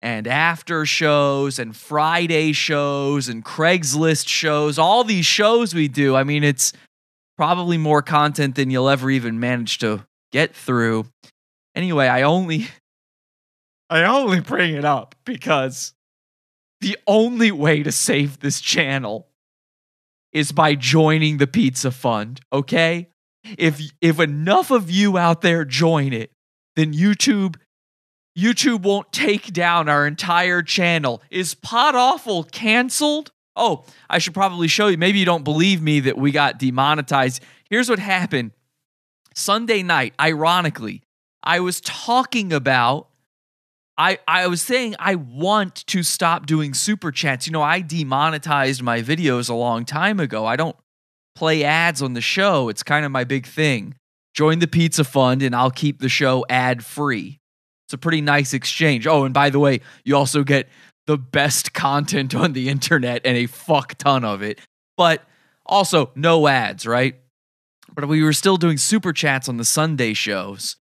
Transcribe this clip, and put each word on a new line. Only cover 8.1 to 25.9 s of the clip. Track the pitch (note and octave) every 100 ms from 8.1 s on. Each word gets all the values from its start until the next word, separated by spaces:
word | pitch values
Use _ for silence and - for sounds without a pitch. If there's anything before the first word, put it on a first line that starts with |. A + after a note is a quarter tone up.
| D3+ D3 C#3+ C#3+ C3
than | C3
you'll | C3 C3
ever | C3+ C3
even | C3+ A#2 A2+
manage | A#2+ B2 A2 -
to | A#2 G#2+ - _ _
get | C3 D#3 -
through. | - B2 A#2 A2+ A2 _ - _ _ _ _ -
Anyway, | F3+ D#3 C3
I | B2
only, | C#3 F3 F#3 D#3+ A#3 - _ _ _ _ _ _ _ _ _ _ _
I | E3
only | F3 C4 B3+ F#3
bring | - C4+ F3
it | D3+
up | D3 C#3 G2 -
because | - A#3+ - D3 C3 B2+ - _ _ _ _ _ _ _ _ _
the | G3 G3+ -
only | G#3 A#3 A#3+ A3+
way | F3+ D3+ D3+
to | D3
save | A#2 - C#3 C#3+ C#3
this | C#3+ C#3
channel | - - D3 C3+ A#2+ G#2+ - _ _ _ _ _ _ _ _ _ _
is | D#3 C#3+
by | D3 D#3
joining | D3 B2+ D#3 D#3 D#3 D#3 D3+
the | C#3
Pizza | G#3 A#3 C3 C3
Fund, | B2 C3 A2+ G#2+ B2+ _
okay? | C3+ C3+ - E3 E3+ F3 _ _ _ A3 G#3+
If, | B3+ C#3+ D3+ _
if | E3+ D#3
enough | D#3+ C#3+ D#3+ G#3+ F#4
of | C4 F3
you | F3+ G#3 F#3
out | E3+ E3
there | F3+ E3+
join | D3+ B2+ E3